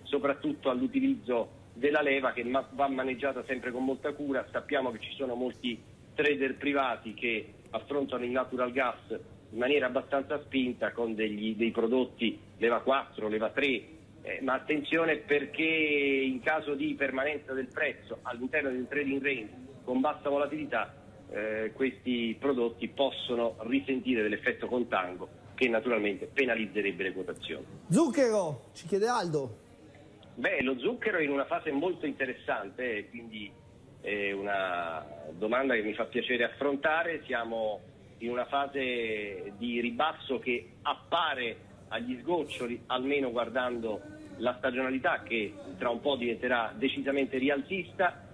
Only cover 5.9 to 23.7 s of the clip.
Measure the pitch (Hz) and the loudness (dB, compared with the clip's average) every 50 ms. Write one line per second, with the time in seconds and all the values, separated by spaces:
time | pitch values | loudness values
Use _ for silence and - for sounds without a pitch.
5.9 | - - - - - - 147 147 147 135 135 131 127 - - 147 139 139 135 127 | -20 -20 -20 -12 -2 2 4 4 4 4 2 0 0 -2 -2 0 2 2 2 2
6.9 | 117 110 - 113 104 - 120 120 117 110 92 - - - - - - 113 - - | 0 -2 -4 -10 -10 -4 -2 0 0 -2 -4 -8 -16 -20 -16 -8 -8 -8 -4 -2
7.9 | 143 143 135 139 131 123 123 120 123 131 127 127 127 123 127 123 120 135 131 123 | 0 0 0 0 -2 -2 -2 0 0 0 0 0 0 0 0 0 2 2 0 0
8.9 | 113 - - - 113 98 - - - - - - - 110 123 131 147 143 131 127 | -2 -4 -8 -8 -8 -8 -8 -12 -18 -20 -18 -10 -4 0 2 4 4 4 4 4
9.9 | 127 131 120 - - 139 135 - 151 143 - - - 135 127 123 117 - 113 104 | 0 0 -2 0 0 0 0 0 -4 -4 -4 -2 0 2 2 2 0 0 -2 -2
10.9 | - - 117 113 110 107 110 107 104 104 107 110 110 104 117 113 - 117 113 113 | 0 0 -2 0 0 0 0 -2 0 -2 -2 -2 0 2 0 2 2 2 2 4
11.9 | 123 131 127 127 - - 117 110 - - - - - - 107 117 117 110 - 127 | 4 4 2 0 -2 0 0 0 0 -2 -12 -20 -6 2 2 4 4 4 4 4
12.9 | - 135 123 - - - 107 107 107 107 110 107 - 139 139 139 127 104 - - | 2 2 2 -2 -6 -4 -2 0 0 2 0 0 2 2 2 2 2 0 -2 -8
13.9 | - - - - - - - - - - 135 127 127 131 - - 156 151 143 - | -18 -20 -20 -20 -20 -12 -8 -6 -6 -2 0 0 0 0 2 0 0 0 2 2
14.9 | 156 165 165 165 151 - - - 147 143 139 - - - 160 160 160 160 156 151 | 2 4 4 4 2 0 2 2 2 2 2 0 -2 0 2 2 4 4 4 4
15.9 | 147 143 139 139 139 135 135 131 131 123 120 156 156 160 - 147 147 135 151 156 | 4 4 4 4 4 4 4 2 0 0 2 2 2 2 0 -2 -2 0 0 -2
16.9 | 143 - 143 131 127 131 135 147 151 135 - - 131 135 131 127 - - 156 143 | 0 0 0 0 2 2 0 0 0 -2 -6 -6 -4 -4 -4 -4 -2 -2 -2 -2
17.9 | 117 - - - 113 - - 127 123 117 127 127 - 156 139 135 127 127 127 120 | -2 -4 -10 -12 -12 -10 -8 -8 -6 -4 -4 0 0 2 2 2 0 -2 -4 -2
18.9 | 139 143 143 135 135 139 131 143 139 123 107 107 - - - - - - - - | 0 0 0 2 0 2 2 0 0 0 -4 -10 -12 -14 -16 -16 -18 -12 -4 0
19.9 | 127 127 131 151 151 - - 147 139 143 147 139 147 151 151 127 120 113 101 - | 2 4 4 2 2 0 0 2 2 4 2 2 0 -4 -4 0 0 0 0 -2
20.9 | - - - - - - - - - 104 107 107 107 110 110 107 107 - 135 127 | -6 -18 -20 -20 -20 -20 -14 -8 -4 -4 -2 -2 0 0 -2 -4 0 0 0 0
21.9 | - - - 127 123 117 117 113 110 - - 139 139 123 117 117 117 - 117 107 | 0 -2 -2 -2 0 0 0 -2 -2 0 0 2 2 4 2 0 0 -4 -8 -6
22.9 | - - 139 131 - - - - 123 120 117 113 110 - 113 113 | 0 2 2 2 2 -4 -4 -2 0 2 2 0 0 -4 -2 2